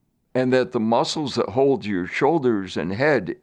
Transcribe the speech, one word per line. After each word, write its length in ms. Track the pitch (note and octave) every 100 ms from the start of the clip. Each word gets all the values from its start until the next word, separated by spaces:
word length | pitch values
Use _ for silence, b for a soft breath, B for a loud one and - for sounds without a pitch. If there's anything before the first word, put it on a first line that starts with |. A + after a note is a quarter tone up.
| _ _ _
and 180 | B2+ B2+
that 200 | B2+ B2
the 60 | A#2+
muscles 580 | A2 A#2 D#3 E3+ C#3 A#2
that 120 | -
hold 380 | G#2+ C#3 B2 G#2
your 200 | F#2+ F2
shoulders 680 | - C#3 E3 B2 G#2+ F#2+ G#2+
and 160 | E2+
head 420 | G2 D3 C3+ E2+ -